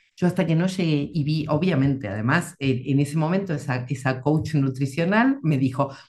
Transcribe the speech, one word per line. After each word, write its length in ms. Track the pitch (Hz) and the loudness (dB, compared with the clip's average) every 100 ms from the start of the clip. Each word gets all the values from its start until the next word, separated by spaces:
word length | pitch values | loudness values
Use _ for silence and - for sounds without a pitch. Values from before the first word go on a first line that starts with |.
| _ - | _ -2
Yo 120 | 180 | 0
hasta 200 | 180 165 | 0 2
que 80 | 160 | 2
no 120 | 185 | 2
llegué 440 | 185 170 147 143 | 0 0 0 0
y 100 | 170 | -2
vi, 220 | 139 156 156 | 0 0 0
obviamente, 600 | 151 185 151 139 127 104 | 0 2 2 2 0 -4
además, 480 | 104 110 160 - - | -4 0 0 0 -4
en, 220 | 139 127 127 | 0 0 0
en 140 | 139 | 0
ese 180 | 143 156 | 2 0
momento 360 | 156 185 196 | 0 0 -2
esa, 320 | 147 - 123 123 | -4 -4 -4 -4
esa 320 | 143 135 127 | -4 -2 0
coach 340 | - 156 - 151 | 0 0 0 0
nutricional 840 | 135 127 135 151 170 214 262 269 | 0 0 -4 -2 0 2 2 2
me 140 | 156 139 | 0 2
dijo, 360 | 131 123 139 - | 0 0 -4 -6